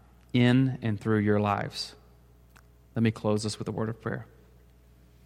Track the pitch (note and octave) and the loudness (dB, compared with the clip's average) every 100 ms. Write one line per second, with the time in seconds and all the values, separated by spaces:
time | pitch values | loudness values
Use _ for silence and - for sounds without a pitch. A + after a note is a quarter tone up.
0 | - _ _ B2 B2 B2 C3 B2+ A2+ G2+ | -20 _ _ 2 4 4 2 0 -4 -2
1 | A2 G#2+ G#2 G#2 G#2 G2+ - - - - | 0 2 4 2 2 0 -4 -8 -12 -16
2 | - - _ - _ - - _ _ - | -20 -20 _ -20 _ -20 -20 _ _ 0
3 | A2+ G#2+ G#2+ G#2+ G#2+ - - G#2+ A2+ A2+ | 0 0 -2 -2 -2 -8 -8 -6 -6 -6
4 | A2 A#2 A#2 - - - _ _ _ _ | -8 -8 -12 -20 -20 -20 _ _ _ _
5 | _ _ | _ _